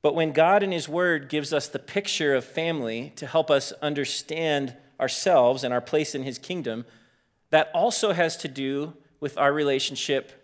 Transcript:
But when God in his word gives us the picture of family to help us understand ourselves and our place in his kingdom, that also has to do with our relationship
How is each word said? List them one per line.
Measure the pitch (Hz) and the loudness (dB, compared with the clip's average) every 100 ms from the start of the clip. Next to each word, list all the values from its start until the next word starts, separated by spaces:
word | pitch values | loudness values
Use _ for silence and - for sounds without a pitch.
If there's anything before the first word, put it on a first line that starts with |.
But | 151 | 2
when | 156 160 | 2 0
God | 143 165 202 | 4 6 6
in | 196 | 2
his | 175 147 | -4 -4
word | 165 180 160 135 | 0 0 0 -2
gives | 151 139 | -4 -2
us | 151 - | -2 -2
the | 135 | -10
picture | - - 202 - 151 135 | -6 -6 -4 -2 2 2
of | 120 | 0
family | - 165 160 117 113 139 - | -4 -2 -2 -4 -6 -8 -12
to | 139 | -2
help | 165 156 | 0 4
us | 139 - - | 2 0 -6
understand | 151 143 135 - - 160 165 147 135 123 _ _ | -4 -2 -4 -6 -8 -4 0 0 -2 -10 _ _
ourselves | 131 - - 165 123 131 | -4 0 4 6 6 2
and | 127 | -2
our | 123 | -2
place | 120 151 151 139 | 0 -2 0 -4
in | |
his | 131 120 | -6 -10
kingdom, | - 185 131 110 117 _ _ _ _ _ _ | -8 -6 -6 -8 -10 _ _ _ _ _ _
that | 156 - | 2 4
also | 170 214 226 214 | 0 2 2 0
has | 175 165 - | 2 0 0
to | 156 | -10
do | 131 135 139 151 165 _ _ | -6 -4 -4 -6 -10 _ _
with | 147 - | -8 2
our | 143 | 2
relationship | 147 143 135 - 139 - 139 - - | 4 2 2 -2 -6 -2 -2 -2 -20